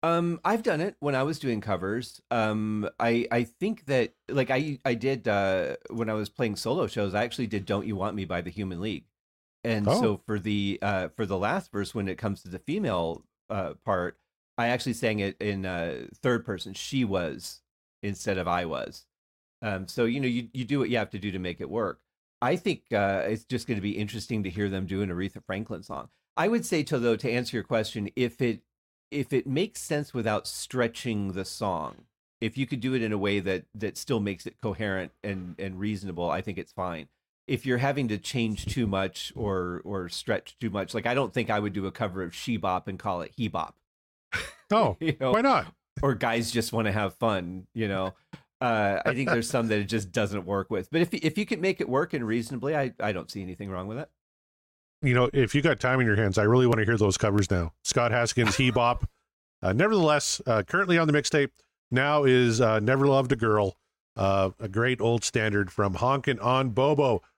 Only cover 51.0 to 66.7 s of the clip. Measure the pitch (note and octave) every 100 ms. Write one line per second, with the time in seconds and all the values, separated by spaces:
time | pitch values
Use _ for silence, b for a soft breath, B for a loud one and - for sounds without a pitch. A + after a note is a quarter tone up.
51 | E3+ - D#3+ F3+ G#3 A3 F#3 F#3+ - C3
52 | E3+ - A2+ A#2 A2+ C3 C3+ D#3 C3 -
53 | G#2 F#2 D#2 G2+ F#2 F2+ G2+ F#2 F#2+ A2+
54 | D#3 _ _ _ _ _ _ _ _ _
55 | C#3+ B2 B2 C#3 A#2 D3 D3+ B2+ B2+ C3
56 | A#2 G#2 G#2+ F#2+ G#2 B2 B2+ A2+ G#2+ A#2
57 | G#2 F#2+ A2 G2+ F#2+ F#2 E2 - - -
58 | A#2+ A#2+ A#2 - A2+ G2+ C3 B2 A#2+ A#2+
59 | - _ _ _ _ _ F#2 G#2 G3+ G#3+
60 | D#3+ D3 - - - A2 F#2+ F3 F#3+ E3+
61 | D#3+ D3 - D#3 C#3 _ _ _ _ B2
62 | C#3+ D3+ C#3 B2+ A#2+ A2+ A#2 A2 G#2+ C3+
63 | C#3 C3+ B2+ B2 A2+ G#2+ G2 - _ _
64 | _ - G2 G2 F#2+ - A2 G2+ B2 B2+
65 | A2+ A#2 - A#2+ A2 G#2 G2 - G2+ F#2
66 | A#2+ C#3 B2+ A#2 A2+ B2+ C3